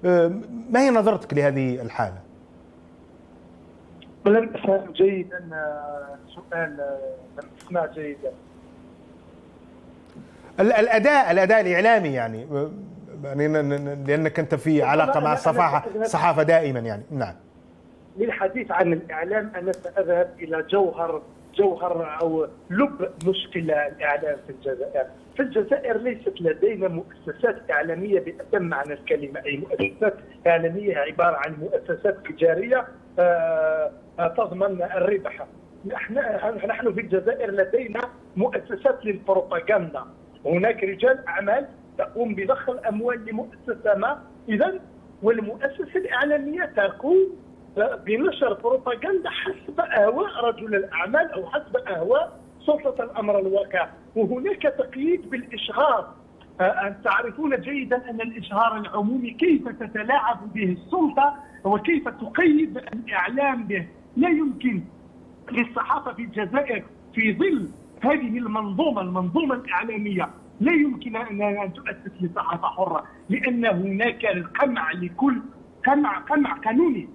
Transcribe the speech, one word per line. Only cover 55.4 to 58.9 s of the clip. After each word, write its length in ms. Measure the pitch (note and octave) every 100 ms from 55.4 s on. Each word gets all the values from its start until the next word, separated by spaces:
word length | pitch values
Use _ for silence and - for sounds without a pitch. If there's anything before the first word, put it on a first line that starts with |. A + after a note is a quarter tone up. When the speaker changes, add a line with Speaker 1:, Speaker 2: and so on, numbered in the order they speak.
| - A3 - G#3 D4 A#3 F3 - - - - -
Speaker 2:
آه، 260 | F#3 G3 G3
أن 100 | G3+
تعرفون 560 | A3+ G3 A#3 B3 D4+ B3+
جيدا 500 | G#3 C#4+ C4 B3 B3+
أن 100 | A3+
الإشهار 560 | C4+ A#3 - G3+ A3+ A3
العمومي 540 | G#3